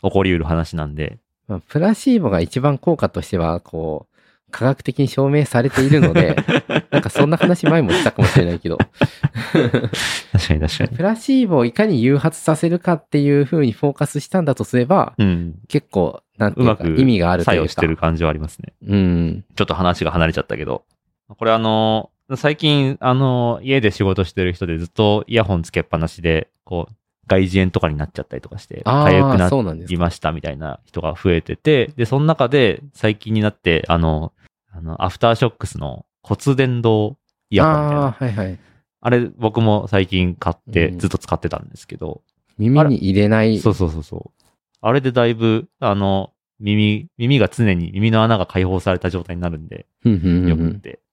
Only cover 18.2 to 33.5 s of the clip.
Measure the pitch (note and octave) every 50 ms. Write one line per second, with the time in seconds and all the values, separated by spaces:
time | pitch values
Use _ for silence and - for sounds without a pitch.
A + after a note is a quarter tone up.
18.2 | E2+ D#2 D2+ D#2 D2+ D#2 - - - - _ _ - G2+ G2+ G2+ F#2+ F2+ F2 E2+
19.2 | E2+ E2 E2 F#2+ - _ _ - G2+ - E2 F2 F#2 F2 F2 - F2 D#2 D2 F2
20.2 | E2 E2 D#2+ - - _ G#1+ A#1+ D2+ - B1 - _ _ _ _ _ _ _ _
21.2 | _ _ G#2 _ A2+ A2+ A2+ A2+ A2+ A2 A2 A2 A2 A2 A2 A2 - - _ _
22.2 | _ _ C3+ B2+ - D3 D3+ D3+ D#3+ D#3 D3 C#3+ C#3 C3 C#3 - - B2+ B2+ C3
23.2 | C#3 C3 B2+ B2 A#2+ A#2+ A#2 - - C3 C3+ C3+ A2 G#2 - - G#2 G2 F#2+ F#2+
24.2 | F#2+ - - - F#2 F2+ F2 - F#2+ E2+ E2 E2 E2+ E2+ _ - G#2+ G#2 G#2 G#2+
25.2 | - - A2 A2+ G#2+ F2+ G2 E2+ E2 - - F2 D#2+ _ - D#2+ D#2+ E2 - -
26.2 | E2 E2+ D#2+ D#2+ - _ _ _ _ - - F2 D#2+ - A2 _ _ _ _ _
27.2 | _ _ G2 F#2+ G2 F2+ F2+ G2 F#2 F#2 - G2+ - D#2+ D2+ D2 D2 C#2+ _ -
28.2 | - _ - B1+ - - - G2+ - _ - - - A2 B2 C#3+ D3 - - F#2+
29.2 | F#2+ - - F#2+ F2+ F#2 C#3 C3+ A2+ F2+ D#2 D#2+ F2 F2 F2+ E2+ F2 E2+ - -
30.2 | - D#2+ D#2+ D#2+ - D#2+ C#2 C#2 D#2+ D2+ C2 - _ _ _ E2+ D#2+ D#2 D#2 -
31.2 | - G2 F2 E2 - - - - _ D3+ D#3 C3 A#2 - - - A#2 A2 C3 C#3
32.2 | D3 D#3 D#3+ - C3 A#2+ C3+ D3 B2+ G#2 E2+ - C#3+ C#3+ _ - - A2 A2 G#2+
33.2 | - G#2+ A2 A2 G#2+ G#2+